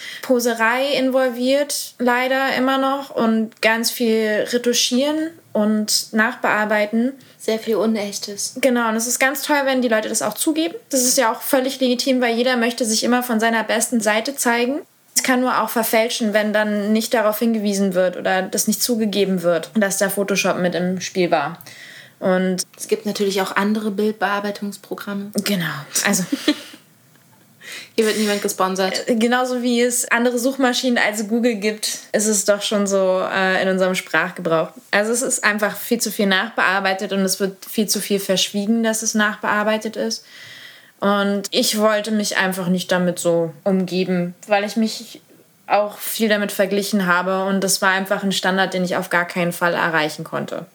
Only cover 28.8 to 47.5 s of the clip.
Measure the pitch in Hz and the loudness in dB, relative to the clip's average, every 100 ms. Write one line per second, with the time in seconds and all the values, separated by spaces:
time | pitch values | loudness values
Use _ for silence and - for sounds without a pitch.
28.8 | 190 180 - 233 233 247 254 247 240 240 | 0 -2 -2 2 2 2 0 0 0 2
29.8 | 247 247 - 233 240 240 247 269 254 240 | 2 0 0 2 2 2 0 2 0 2
30.8 | 262 240 185 208 202 233 240 214 214 214 | 0 2 0 0 -2 0 2 0 -2 -2
31.8 | - - - 214 208 208 - 202 - 208 | -6 -8 -4 -2 2 0 2 0 2 0
32.8 | 202 196 190 185 185 196 190 190 190 185 | 2 2 2 2 0 0 0 2 2 2
33.8 | 185 185 - 160 175 180 175 160 156 - | 2 0 0 0 0 -4 0 0 0 -6
34.8 | - 202 214 233 269 - 214 208 208 180 | -2 0 0 0 0 0 0 0 -2 -4
35.8 | - 226 220 - 202 190 220 - 180 190 | -2 -2 -2 0 2 2 0 0 0 2
36.8 | 190 190 208 196 190 - 196 190 - - | 0 -2 -2 0 0 0 -4 -6 -8 -2
37.8 | 196 208 - 202 196 185 - 202 202 226 | 0 -2 -2 -2 0 0 0 -2 0 0
38.8 | 226 220 226 214 214 202 220 208 208 220 | 0 0 -2 0 0 0 -2 0 2 0
39.8 | 220 208 226 226 - - - - - - | -2 -4 -4 -4 -12 -20 -20 -20 -20 -20
40.8 | - - 202 202 202 202 190 - 233 214 | -20 -4 0 2 2 0 -2 0 0 2
41.8 | 214 214 214 214 202 - 185 185 180 185 | 2 2 0 -2 0 0 0 0 0 0
42.8 | - 180 180 170 170 170 165 151 202 190 | 0 0 0 0 0 2 0 -4 0 0
43.8 | 175 180 180 180 175 180 - 202 208 226 | 0 -2 0 0 -2 -6 -2 0 0 -2
44.8 | 220 - 233 - _ - _ _ - 202 | -2 -2 -14 -20 _ -20 _ _ -2 0
45.8 | 208 - - - 220 208 202 - 190 202 | 0 -4 -8 -2 0 2 0 0 0 0
46.8 | 202 208 180 175 180 190 190 | 0 0 2 2 2 0 0